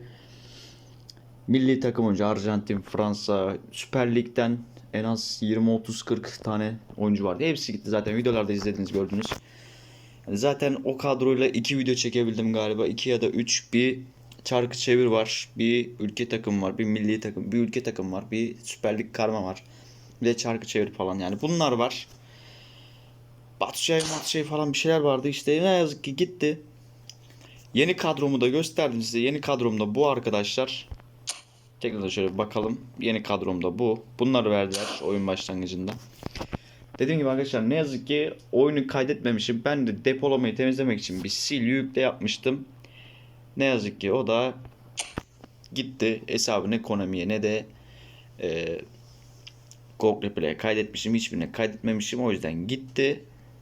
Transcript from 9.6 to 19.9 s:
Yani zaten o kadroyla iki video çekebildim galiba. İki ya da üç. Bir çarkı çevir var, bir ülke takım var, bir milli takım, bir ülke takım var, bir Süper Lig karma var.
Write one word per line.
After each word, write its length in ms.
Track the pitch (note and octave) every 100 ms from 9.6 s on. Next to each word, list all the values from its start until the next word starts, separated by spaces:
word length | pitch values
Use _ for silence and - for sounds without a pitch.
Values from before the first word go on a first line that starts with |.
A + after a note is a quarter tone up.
| - - - - - - -
Yani 120 | G2+
zaten 380 | C#3 C#3+ C#3+ C3+
o 120 | C3+ C3+
kadroyla 500 | C#3+ C3 C3 B2+ C3+
iki 320 | - A#2 C#3
video 160 | C3
çekebildim 580 | B2 A#2+ A#2+ A#2 A2 A2+
galiba. 340 | A2 G#2+ G#2+ F#2+
İki 240 | G#2+ C3
ya 100 | A#2+
da 60 | A2
üç. 460 | G2+ A#2 - -
Bir 280 | A#2+ B2+ B2+ B2+ - - -
çarkı 320 | - B2+ A#2+ -
çevir 300 | - B2 B2
var, 420 | A2 A2 - - -
bir 340 | A2+ A#2+ A#2 -
ülke 300 | G#2 - A#2+
takım 340 | A2+ A2 G2+
var, 160 | F#2+ G2
bir 60 |
milli 360 | A2 G#2+ G#2+ G#2+
takım, 320 | G#2+ G#2 G2+
bir 60 | A#2
ülke 240 | A2+ B2
takım 300 | A2+ G#2+ F#2+
var, 180 | F#2 G#2+
bir 260 | A2 A2+ -
Süper 400 | - - A2 G#2+
Lig 160 | -
karma 300 | - A2 A2
var. 200 | F#2 F#2+ - - -